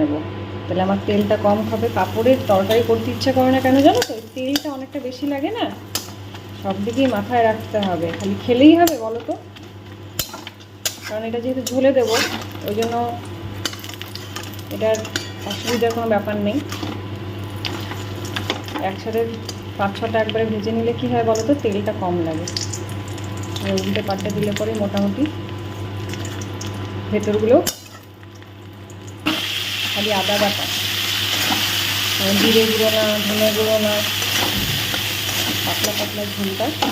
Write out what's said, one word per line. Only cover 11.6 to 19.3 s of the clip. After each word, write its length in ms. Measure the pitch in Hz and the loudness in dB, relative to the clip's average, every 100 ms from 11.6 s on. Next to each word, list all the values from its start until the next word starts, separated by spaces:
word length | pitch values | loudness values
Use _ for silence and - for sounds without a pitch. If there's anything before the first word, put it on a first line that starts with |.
| - | -2
ঝোলে 200 | 254 262 254 | 4 6 6
দেবো, 160 | 220 233 - - - - - | 4 4 2 -4 -8 -6 -4
ওই 60 | 208 | 0
জন্য 160 | 226 233 240 240 - - - - - - - - - - - - - - - | 0 0 -2 -4 -8 -10 -10 -6 -6 -8 -12 -12 -12 -10 -10 -10 -10 -12 -10
এটার 220 | 202 220 214 214 - - - 202 | 0 2 2 -2 -6 -8 -10 -8
অসুবিধার 420 | 196 226 240 233 226 | -6 -2 2 2 0
কোনো 100 | 226 | 0
ব্যাপার 220 | 202 208 208 202 | 0 0 -2 0
নেই। 100 | 269 - - - - - - - - - - - - - - - - - - - - - - 190 | -2 -4 -6 -6 -8 -8 -8 -8 -8 -8 -6 -6 -6 -6 -8 -8 -8 -6 -6 -4 -6 -6 -4 -4
একসাথে 320 | 196 226 220 226 | -4 -2 0 0